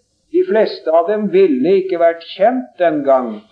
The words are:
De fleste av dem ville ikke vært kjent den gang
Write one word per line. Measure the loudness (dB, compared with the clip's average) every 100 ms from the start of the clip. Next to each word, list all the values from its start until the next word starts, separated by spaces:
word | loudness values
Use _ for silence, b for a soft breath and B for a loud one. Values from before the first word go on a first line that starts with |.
| _ _ _
De | -4 0
fleste | 0 -2 -4 -2
av | 0 0
dem | -2 0
ville | 2 2 2 2 0
ikke | 0 0
vært | 0 0
kjent | -8 0 0 0 -8 -2
den | -2 0
gang | 2 0 0 -10 -10